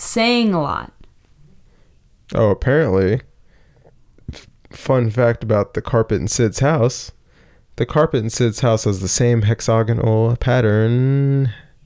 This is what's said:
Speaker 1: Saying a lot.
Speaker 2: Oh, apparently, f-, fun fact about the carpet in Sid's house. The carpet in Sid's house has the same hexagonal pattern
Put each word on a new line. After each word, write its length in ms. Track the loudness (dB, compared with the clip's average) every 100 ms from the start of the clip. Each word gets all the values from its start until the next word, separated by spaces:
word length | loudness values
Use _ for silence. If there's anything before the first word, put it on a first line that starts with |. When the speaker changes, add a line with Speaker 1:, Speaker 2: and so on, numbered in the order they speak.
Speaker 1:
Saying 520 | -4 0 0 2 0
a 80 | 0
lot. 300 | -2 -6 -10 -18 -20 _ _ _ -20 -20 -20 _ _ _ _ _ -8
Speaker 2:
Oh, 160 | 0 0
apparently, 720 | 0 0 0 2 2 2 0 -6 _ -20 -20 _ _ -20 -20 _ -20 -18
f-, 140 | -18 -18 _ -20
fun 380 | -10 -2 0 0
fact 340 | 0 0 0
about 300 | -2 -2 -2
the 80 | -6
carpet 380 | -2 0 0 -2
in 80 | -2
Sid's 320 | -2 -2 0
house. 520 | 0 2 0 -2 -12 -20 _ _ _ _ _ -8
The 80 | -2
carpet 380 | 0 0 0
in 60 | -2
Sid's 320 | 0 0 0
house 240 | 0 2 0
has 160 | -2
the 60 | -2
same 320 | 0 2 2
hexagonal 920 | 2 0 0 0 2 0 2 2 2 0
pattern 1120 | 0 2 2 2 2 2 2 2 2 2 0 -4 -14 _